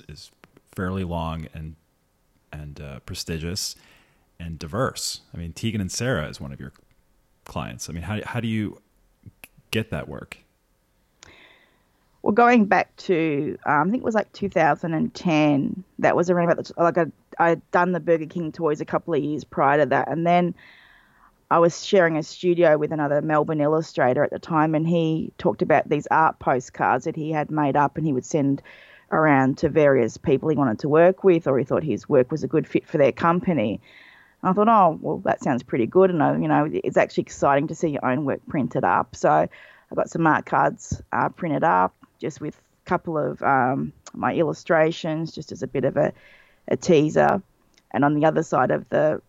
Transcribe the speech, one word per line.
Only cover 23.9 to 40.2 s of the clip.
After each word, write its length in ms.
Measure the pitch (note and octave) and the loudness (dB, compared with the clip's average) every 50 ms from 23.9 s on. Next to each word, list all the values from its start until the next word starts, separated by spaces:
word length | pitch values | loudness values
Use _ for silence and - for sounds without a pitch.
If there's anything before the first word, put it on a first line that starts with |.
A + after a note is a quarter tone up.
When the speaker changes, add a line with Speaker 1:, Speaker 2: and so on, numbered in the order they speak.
| - E3 C3+ B2 B2+ D3 C3+ | -2 0 2 2 2 2 0
Speaker 2:
at 60 | - | -2
the 80 | - - | -2 -6
time, 340 | - - E3 D#3 D#3 D#3+ D#3 | -6 -2 0 0 2 2 0
and 120 | D3+ D#3+ | 0 0
he 460 | E3 F3 E3+ D#3+ D#3+ D#3+ D#3 - - - - | 0 0 0 0 0 -2 -2 -4 -8 -8 -4
talked 240 | - F3 - - | -2 -2 -2 0
about 260 | F3+ - D3+ C3+ - - | 0 2 2 2 2 0
these 200 | D3+ D3 - - | -2 -4 -2 0
art 280 | - D#3 D#3+ - - - | 2 2 2 2 0 -2
postcards 640 | - E3 C#3 B2 - - - - B2+ F#2 A#2 C3 - | -2 -2 -2 -2 -4 -6 -6 -2 0 0 0 0 -2
that 100 | D#3+ D#3+ | -4 -6
he 140 | E3 D3+ D#3 | -6 -6 -4
had 200 | D#3+ D3+ C#3+ - | -4 -4 -4 -4
made 260 | D3+ D3+ D3 C#3 C3+ | -2 -2 -2 0 2
up 200 | C#3+ C#3+ C#3+ - | 2 0 0 0
and 80 | D#3 D#3 | -2 -2
he 80 | D#3+ | -2
would 140 | C3 B2 - | -2 -2 -4
send 360 | - - D3+ C#3 C#3 C#3 C#3 - - - - - - - - _ - | -2 -2 0 0 0 -2 -2 -6 -14 -20 -20 -20 -20 -20 -20 _ -2
around 460 | - D#3+ D#3 D#3 C#3+ C3+ C3+ C3 C#3+ - | 0 2 4 4 4 4 4 2 0 0
to 100 | F3 D3 | -2 0
various 480 | B2+ D#3+ D3 C#3+ C3+ B2+ A#2 A2 - - | 2 4 6 6 6 4 2 0 -2 -4
people 300 | - D#3+ C3+ C3 - D#3+ | -2 0 0 0 0 0
he 80 | D3+ | 0
wanted 240 | C#3+ C#3 B2 G#2+ - | 0 0 0 -2 -2
to 80 | - C#3 | -2 2
work 340 | D3 D#3+ E3+ F#3 F#3+ - - | 4 6 6 6 4 4 4
with, 220 | G3 E3+ E3 - | 4 4 4 2
or 100 | D3 C#3 A#2+ | 0 0 0
he 60 | C#3 | 0
thought 200 | - C3 G#2 - | 0 -2 -2 -2
his 240 | - G#2 - - - | -2 -4 -4 -2 2
work 220 | D3 B2+ B2+ - | 2 2 2 2
was 100 | D#3+ D3 C#3+ | -2 -6 -4
a 40 | C3 | -2
good 180 | D#3+ D3+ C#3+ | -2 -2 -2
fit 200 | - - C3+ - | 0 -2 -4 -2
for 120 | - - D#3 | -2 0 2
their 140 | C#3 A#2+ | 2 2
company. 680 | - - F3 E3+ E3+ F3+ - F#3+ E3 B2+ G#2+ A2+ F#2+ - _ _ - - - - - - _ _ _ _ | 2 2 0 0 0 0 0 -2 0 0 0 -2 -4 -8 _ _ -20 -20 -20 -20 -20 -20 _ _ _ _
And 80 | - F#3 | -2 -2
I 20 | |
thought, 160 | F3+ G#3 G#3 A3+ | 0 2 2 4
"Oh, 300 | A3+ G#3 F#3 D#3+ D#3+ - | 4 4 4 4 2 -2
well, 180 | - D3 - - | -6 -6 -6 -4
that 240 | - - - - | -2 -2 -2 -2
sounds 200 | - E3+ B2+ A#2 | -2 -2 -2 -2
pretty 240 | - - E3 C3 A2 | -4 -4 -2 -2 -2
good." 240 | - - F#3 F#3+ F#3 | 2 4 4 4 4
And, 120 | F3 D#3 | 4 2
I, 100 | C3+ C#3 C#3+ | 0 0 0
you 120 | D#3+ E3 D3+ | 0 0 0
know, 200 | D3 D3 D3 - | 0 0 0 0
it's 260 | - - - - - | -4 -4 -4 -2 0
actually 260 | F3+ A#2 - - F3+ | 0 0 0 0 -4
exciting 460 | E3 - - - E3+ C#3+ C#3 C#3+ D#3 D#3+ | -6 -6 -4 0 2 2 2 2 0 -2
to 60 | E3 | -4
see 120 | - F#3 D#3 | -4 -4 -4
your 160 | C#3 - - | -2 -2 -2
own 200 | B2+ B2+ D3+ D3 | -2 -2 -2 -2
work 160 | C3 G2 - _ - | -4 -4 -6 _ -6
printed 360 | - D3+ A#2 - - C3+ - | -4 -4 -4 -2 -2 0 0
up. 300 | F2+ F2+ E2+ - - - | 2 2 0 -2 -4 -4
So 140 | - - D3+ | -2 0 2
I 640 | D3+ D#3 E3+ - - - - - - _ _ - - | 4 2 2 0 -4 -12 -20 -20 -20 _ _ -8 -6
got 160 | - - - | -6 -4 -4
some 160 | - E3 | -2 0